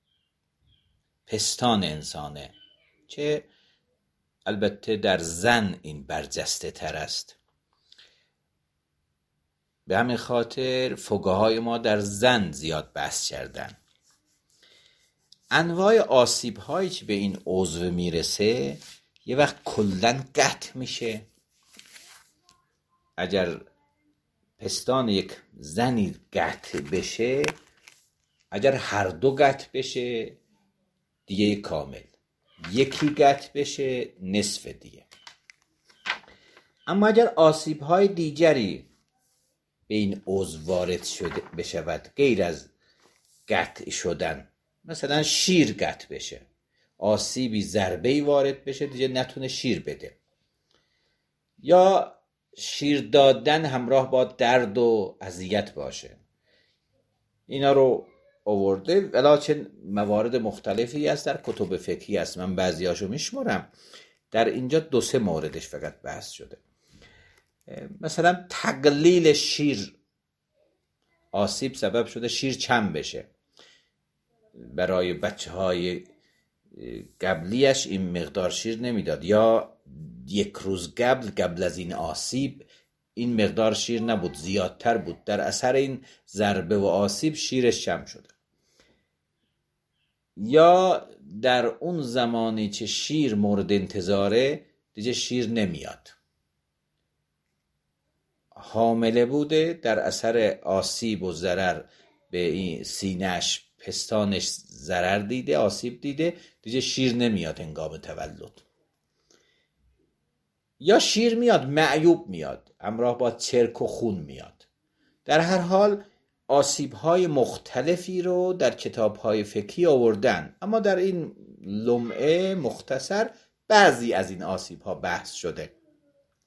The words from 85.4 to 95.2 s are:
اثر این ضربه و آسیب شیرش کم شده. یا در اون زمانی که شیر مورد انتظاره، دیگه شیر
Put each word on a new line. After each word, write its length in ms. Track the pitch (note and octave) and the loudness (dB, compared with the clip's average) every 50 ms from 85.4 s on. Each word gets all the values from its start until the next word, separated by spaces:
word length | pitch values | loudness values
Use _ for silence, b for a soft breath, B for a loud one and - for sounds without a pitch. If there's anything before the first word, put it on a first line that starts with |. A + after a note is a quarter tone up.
اثر 340 | C2+ F#2+ - - - B2+ B2+ | -2 -2 -2 0 0 2 2
این 300 | C3+ C#3 C3+ C3 - b b b b b - | 2 2 0 -4 -8 b b b b b -10
ضربه 480 | - G2 G#2 G2+ G2 F#2+ F2 E2 G#2+ | -4 0 0 2 0 0 0 0 0
و 80 | G2+ G2 | 2 2
آسیب 480 | F#2+ E2+ G2 G2+ G2 - - D#3+ D#3 D3+ | 2 2 2 2 0 0 -2 -2 -2 -2
شیرش 520 | - - - C3 B2+ B2 A#2 - - - | -4 -6 -2 0 2 2 2 2 2 -2
کم 200 | G#2+ F2 D#2+ - | -4 -4 -4 -6
شده. 220 | - - - - _ _ _ _ _ _ _ _ _ _ _ _ _ _ _ _ _ _ _ _ _ _ _ _ _ _ _ _ _ _ _ _ _ _ _ _ _ _ _ _ _ _ - | -12 -20 -20 -20 _ _ _ _ _ _ _ _ _ _ _ _ _ _ _ _ _ _ _ _ _ _ _ _ _ _ _ _ _ _ _ _ _ _ _ _ _ _ _ _ _ _ -10
یا 680 | G#2 A2+ C#3 D#3 E3 E3+ F3+ F#3 F#3 F#3 E3+ - - - - - C2+ C#2+ F2+ G#2 | -4 4 6 8 10 10 8 8 6 4 2 0 -2 -8 -18 -20 -20 -16 -8 0
در 240 | A2+ B2+ B2 B2 A#2+ | 2 4 4 4 2
اون 360 | A#2 - - D3 E3+ F3+ E3 | 0 -2 -4 -6 -6 -4 -4
زمانی 680 | C#3 A#2+ A#2 B2+ A#2+ A#2 A#2 A2+ A2+ A2+ A2 A2 G#2+ G2+ | -4 -2 0 0 0 0 0 0 0 -2 -2 -2 -4 -4
که 160 | G2+ - A2+ | -4 -6 -6
شیر 500 | G2+ - - - - C#3+ D#3 D3 - G#2+ | -6 -6 -6 -4 -2 0 0 0 2 2
مورد 360 | G#2 G#2 G2+ G2+ G2 F#2 E2 | 2 2 2 2 0 2 2
انتظاره، 920 | G2+ G2+ F#2 F#2 - G2+ F2 F#2 G2+ G2 G2 G2 G#2+ A#2+ C3 C#3 D3+ D#3+ - _ _ _ _ _ _ | 0 0 0 -2 -6 -4 -2 0 0 2 2 2 4 4 2 2 0 -4 -10 _ _ _ _ _ _
دیگه 200 | G#2+ G#2 B2 B2 | -6 -6 -4 -4
شیر 340 | - | -4